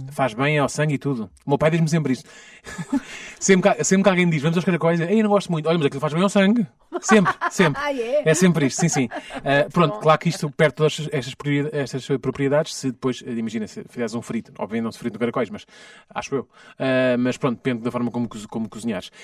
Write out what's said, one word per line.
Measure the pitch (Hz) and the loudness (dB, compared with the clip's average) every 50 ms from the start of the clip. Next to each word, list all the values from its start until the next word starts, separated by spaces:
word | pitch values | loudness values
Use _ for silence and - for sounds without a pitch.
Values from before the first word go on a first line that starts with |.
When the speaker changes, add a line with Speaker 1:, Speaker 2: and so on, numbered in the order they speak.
| 131 135 | -10 -8
Speaker 1:
Faz | 143 - 139 123 107 | -4 -2 -2 -2 0
bem | 113 135 147 151 | 0 0 2 2
ao | 147 139 | 2 0
sangue | 120 - - 151 156 143 | 0 0 0 0 0 0
e | |
tudo. | 127 - 139 139 117 107 - - - - | 0 -2 -2 -2 -2 -4 -8 -12 -10 -4
O | 151 | -2
meu | 185 | 0
pai | 170 151 160 | 2 4 4
diz-me | 165 165 165 | 4 4 2
sempre | 151 160 165 147 131 127 | 2 2 2 2 0 -2
isto. | - - - | -2 -4 -10
<laughs> | - - - - - - - - - - 160 - - 269 - - - - - - - - | -20 -20 -20 -20 -20 -20 -18 -16 -12 -12 -6 -2 -2 -2 -2 -4 -14 -16 -16 -16 -12 -2
Sempre | - - 190 185 175 202 175 | 4 4 6 6 6 4 2
que, | - 147 | 2 2
sempre | - 190 190 190 | 2 4 4 4
que | 202 | 4
alguém | 185 175 180 175 | 4 4 4 2
diz, | 160 151 | 2 2
"Vamos | 127 165 165 | 2 2 0
aos | 185 170 | 2 2
caracóis", | 196 175 156 165 165 170 170 | 2 2 2 2 2 2 2
"Ei, | 160 170 208 226 | 0 2 2 2
eu | 214 | 4
não | 208 | 4
gosto | 202 202 190 - | 2 2 2 0
muito." | 175 156 151 | -2 -2 0
"Olha, | 160 170 | 0 2
mas | 175 143 | 2 2
aquilo | 139 135 139 | 0 0 -2
faz | 147 151 143 | -4 -2 0
bem | 165 190 | 0 2
ao | 202 | 2
sangue." | - 208 190 190 220 247 202 - _ _ _ - 320 339 | 4 4 4 4 4 2 0 -2 _ _ _ -10 -10 -4
Sempre, | - - 381 311 285 370 359 - 339 349 | 2 4 6 6 6 4 0 -2 -4 -4
sempre. | - - 294 156 190 269 | 0 2 2 2 2 -2
Speaker 2:
<laughs> | 285 | -4
Ah, | 294 277 | -4 -4
é? | 254 226 226 262 302 269 - | -4 -4 -2 -2 0 2 2
Speaker 1:
É | 160 | 4
sempre | - 185 185 165 160 143 | 4 4 4 4 4 0
isto, | 127 - - | 0 0 0
sim, | 165 165 | -2 0
sim. | - 147 127 110 | 0 0 -2 -2
Ah, | - 311 - - - 135 - 147 139 143 151 - | -4 -10 -12 -12 -12 -6 -2 0 2 2 2 2
pronto, | - 175 170 151 208 | 2 2 2 2 0
Speaker 2:
Bom. | 208 | 0
Speaker 1:
claro | - 156 156 151 | 2 4 4 4
que | - 170 | 2 -2
isto | 151 - - 147 | -4 -4 -6 -6
perde | - - 160 151 - | 0 2 2 2 2
todas | - 151 151 - - 151 151 | 2 0 0 0 -2 -6 -6
estas, | - 147 117 135 123 - - 147 143 143 143 151 151 | -4 -6 -6 -6 -10 -8 -4 -2 0 0 0 -2 -4
estas | 147 139 - - 135 120 - 143 131 | -4 -4 -4 -6 -8 -4 -4 -4 -2
propriedades, | - 135 120 - 139 135 139 147 160 - - | -2 -2 -2 0 0 2 2 2 0 0 -4
se | - - 131 | -6 -6 -6
depois, | 117 - - 131 123 - - | -4 -2 -2 -4 -4 -4 -6
eh, | 127 117 | -8 -6
imagina, | 117 113 110 104 113 107 | -6 -4 -4 -4 -6 -6
se | - - 110 - - | -8 -10 -14 -16 -12
fizeres | - 127 - 220 220 | -8 -6 -6 -4 -6
um | - | -6
frito, | 226 - 226 226 214 - - | -8 -6 -8 -8 -8 -10 -10
obviamente | - - - 220 233 226 | -10 -8 -6 -4 -4 -4
não | 226 | -6
se | - - | -6 -8
frita | - - 208 | -8 -8 -6
no | 208 | -4
caracóis, | 240 233 214 - 233 202 | -4 -2 -2 -2 -4 -4
mas | 208 202 - _ - - - - - - - _ | -6 -12 -16 _ -20 -20 -20 -20 -20 -20 -20 _
acho | - - - - 143 | -10 -10 -8 -6 -6
eu. | 131 113 _ _ - - - - - | -6 -6 _ _ -20 -20 -16 -10 -4
Ah, | 135 135 131 127 131 127 123 120 | -2 0 2 2 2 2 2 2
mas | 123 127 120 | 0 -2 -2
pronto, | - - 139 117 | -2 -2 -2 -2
depende | - - 135 123 117 110 | -2 -2 -4 -4 -2 -4
da | 120 | -4
forma | - 120 120 120 | -4 -2 -4 -4
como | - 120 120 | -2 -4 -6
cozi-, | 113 - 110 104 | -6 -8 -12 -12
como | - - 113 113 104 | -8 -8 -6 -6 -8
cozinhares. | - - 113 120 214 - - - - - | -8 -8 -6 -6 -6 -6 -8 -12 -16 -20